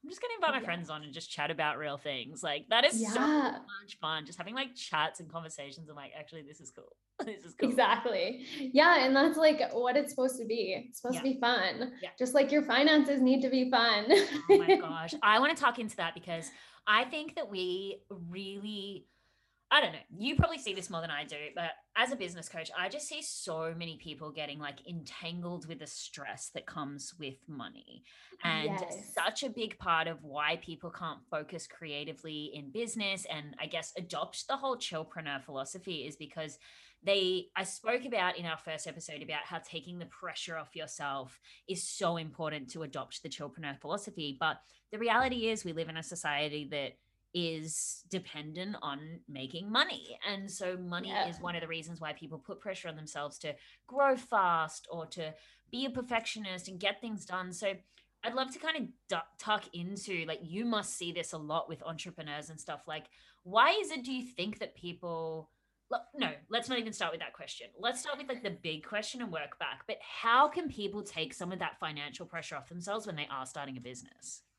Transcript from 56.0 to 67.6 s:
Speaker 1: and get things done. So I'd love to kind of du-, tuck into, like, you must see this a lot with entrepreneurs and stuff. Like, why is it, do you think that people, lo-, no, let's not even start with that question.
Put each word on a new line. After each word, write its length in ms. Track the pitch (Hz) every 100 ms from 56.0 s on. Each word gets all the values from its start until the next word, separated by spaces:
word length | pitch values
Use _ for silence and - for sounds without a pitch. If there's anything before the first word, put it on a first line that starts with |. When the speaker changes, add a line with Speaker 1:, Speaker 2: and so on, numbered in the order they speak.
| 247 233 226 220 202 180 180
Speaker 1:
and 100 | 185
get 200 | 196 202
things 260 | 233 208 -
done. 260 | 185 180
So 220 | 175 202 190 _ _ _ _
I'd 120 | 233
love 160 | 247 262
to 60 | 262
kind 160 | 311 320
of 100 | 220 - -
du-, 200 | 170 - -
tuck 260 | 214 208 -
into, 500 | 175 175 196 208 180 160
like, 120 | 160
you 220 | 170 180
must 300 | 240 214 196 -
see 140 | 170
this 200 | 170 160
a 60 | 160
lot 300 | 151 160 -
with 140 | 156
entrepreneurs 680 | 160 160 180 170 151 147 151
and 80 | 156
stuff. 280 | - 147 -
Like, 200 | 156 151 _ - _
why 300 | 175 214 277
is 180 | 415 339
it, 140 | 302
do 80 | 247
you 100 | 262
think 360 | 247 - 190 208
that 160 | 214 -
people, 760 | 175 170 175 165 160 160 156 _ _ _ _
lo-, 80 | 233 -
no, 180 | 285 202 147 -
let's 200 | 226 240
not 100 | 254
even 140 | 220
start 180 | 214 175
with 80 | 160
that 120 | 151
question. 360 | - 139 -